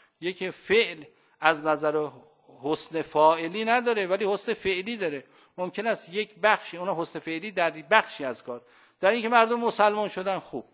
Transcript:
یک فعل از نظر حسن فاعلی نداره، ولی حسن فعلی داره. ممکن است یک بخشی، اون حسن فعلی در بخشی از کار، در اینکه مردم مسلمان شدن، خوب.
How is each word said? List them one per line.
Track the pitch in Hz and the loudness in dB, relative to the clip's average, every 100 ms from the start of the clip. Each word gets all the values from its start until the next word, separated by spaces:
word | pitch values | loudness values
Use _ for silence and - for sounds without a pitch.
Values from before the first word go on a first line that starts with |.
| _ _ | _ _
یک | 165 185 185 | -8 -6 -8
فعل | - - 208 190 165 143 _ _ - | -8 0 2 2 -2 -18 _ _ 0
از | 156 160 156 | 2 4 2
نظر | 151 151 151 151 127 - _ _ - | 0 0 0 -2 -8 -20 _ _ -8
حسن | 131 156 - 160 | -4 -4 -4 -6
فاعلی | 147 151 156 165 165 196 220 | -2 4 6 4 0 -4 0
نداره، | 240 240 220 185 | 0 0 -2 0
ولی | 196 202 | 0 0
حسن | 196 - | -2 -4
فعلی | 220 190 185 190 233 | -4 -2 -4 -4 -6
داره. | 180 143 - _ _ - | -6 -6 -12 _ _ -8
ممکن | 180 - 226 | -8 -4 -4
است | 202 - | -4 -6
یک | 185 208 160 | -6 -6 0
بخشی، | 202 202 - 170 | 2 2 -2 -10
اون | 185 | -6
حسن | 165 165 160 | -4 -6 -8
فعلی | 165 160 202 | -8 -8 -6
در | 185 170 | -2 -2
بخشی | 156 147 214 - - 139 | -2 4 4 4 -4 -8
از | 117 | -8
کار، | - 120 - _ _ _ | -10 -12 -14 _ _ _
در | 185 | 2
اینکه | 233 226 | 2 4
مردم | 240 226 233 | 4 4 2
مسلمان | 233 - 208 208 208 | 0 2 2 2 -2
شدن، | - 185 185 | -6 -6 -6
خوب. | - 135 - | -6 -12 -12